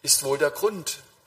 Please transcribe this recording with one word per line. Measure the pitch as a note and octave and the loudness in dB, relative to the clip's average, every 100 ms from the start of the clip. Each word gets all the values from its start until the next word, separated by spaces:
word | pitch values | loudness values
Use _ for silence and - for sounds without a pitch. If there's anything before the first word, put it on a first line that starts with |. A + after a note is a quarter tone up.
ist | D3 - | 0 0
wohl | C#3 C#3 | 2 2
der | D3 | 2
Grund. | - G#3 G3+ D3+ - - _ | 2 -2 -2 -8 -10 -14 _